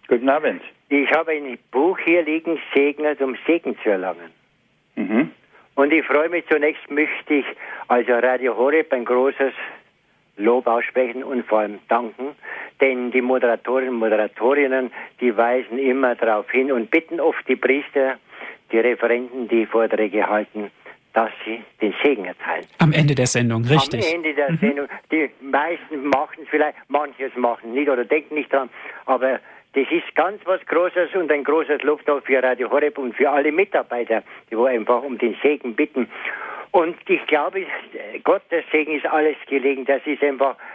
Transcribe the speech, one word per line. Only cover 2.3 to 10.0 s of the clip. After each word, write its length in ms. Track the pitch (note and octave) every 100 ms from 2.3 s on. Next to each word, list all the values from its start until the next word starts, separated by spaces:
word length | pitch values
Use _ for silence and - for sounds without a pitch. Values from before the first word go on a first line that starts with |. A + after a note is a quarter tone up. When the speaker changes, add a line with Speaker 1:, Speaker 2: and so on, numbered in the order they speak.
| D#3 E3 D#3 -
Speaker 2:
Segner 440 | C#3 C#3+ D3 D3+ D3
zum 180 | C3+ A#2+ -
Segen 300 | B3 - G#2+
zu 60 | -
erlangen. 420 | G2 F#2 E2+ - _ _ _ _ _ _ -
Speaker 1:
Mhm. 360 | F#2+ A2 D#3+ - _ _ _ -
Speaker 2:
Und 160 | C#3+
ich 140 | D#3 -
freue 240 | C3+ E3
mich, 160 | E3+ -
zunächst 400 | D#3 D3 D#3 -
möchte 440 | D3 D3+ - -
ich 120 | D3 B2 - - - -
also 240 | A#2+ A#2+
Radio 420 | A#2+ B2 B2+ B2+ G#2+
Horeb 380 | C3 D#3 D#3
ein 100 | C3
großes 480 | A#2 B2 C3 C3+ C3+ - - - _ _